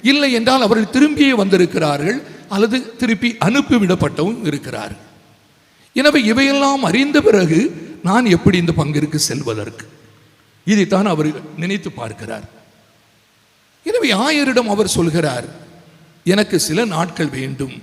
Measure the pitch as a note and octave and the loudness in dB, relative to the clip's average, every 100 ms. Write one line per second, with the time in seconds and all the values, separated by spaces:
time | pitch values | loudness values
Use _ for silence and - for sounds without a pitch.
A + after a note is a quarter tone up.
0 | A3 C#4 C#4 A#3+ A#3 C4 G#3+ A3 G#3+ B3+ | 2 2 2 2 2 2 4 2 2 2
1 | D4 C#4+ C#4 B3 G3 F#3 F3 F#3 D#3 C#3+ | 2 4 2 4 2 2 2 0 0 0
2 | D#3+ B3+ - - - G3 A3 B3+ - - | -2 -4 -8 -20 -8 0 0 0 -4 -4
3 | B3 A3+ A#3+ A3+ F3 C4+ C#4 B3 F#3+ F3+ | -2 0 -2 0 0 0 2 2 2 0
4 | D3 C3+ F3 A#3 F#3 C#3+ C3 A2+ G#2 G2+ | 0 -2 -4 -2 -6 -6 -8 -10 -10 -14
5 | - _ _ _ _ _ _ _ _ A#3+ | -20 _ _ _ _ _ _ _ _ 2
6 | C#4+ D4 A3 A3+ C4+ C#4 C#4 C#4 G3+ G#3+ | 2 4 2 2 2 2 0 0 0 0
7 | C#4 D4 - G#3 E3+ D#3+ D4 - - - | 2 2 4 4 4 2 0 -4 -16 -8
8 | F3 G#3+ A#3+ E3+ - F3+ E3+ D#3 D3 D3 | 0 0 2 2 2 2 0 -2 -2 -2
9 | D3+ D3+ - B2 B2 G#2+ G#2+ - - - | -2 -4 -4 -4 -6 -6 -8 -14 -20 -20
10 | - - _ _ _ _ - G#3+ F#3+ F#3+ | -20 -20 _ _ _ _ 0 2 2 0
11 | G3+ D#3 D3+ D3 - D#3 F3 G3 - B2 | 0 0 -2 -4 -12 -10 -6 -6 -8 -12
12 | A2 G#2 G#2+ A2 G#2 - _ _ _ _ | -12 -12 -12 -14 -14 -20 _ _ _ _
13 | _ _ _ _ _ _ _ _ - A#4 | _ _ _ _ _ _ _ _ -4 0
14 | D4 G3 C4+ D4+ C4+ B3 A#3 G3+ G3 - | 2 2 2 2 2 0 0 0 0 0
15 | E3 D#3+ D3+ B2+ - - - - - - | 0 0 -2 -4 -10 -18 -20 -20 -20 -20
16 | - _ - G3 G#3 F3 - D#3+ A#3 D#3+ | -20 _ 0 0 2 0 0 -2 -2 -2
17 | F3 - D3+ C3 C3+ C3 C3 A#2+ | -4 -4 -6 -4 -8 -8 -8 -10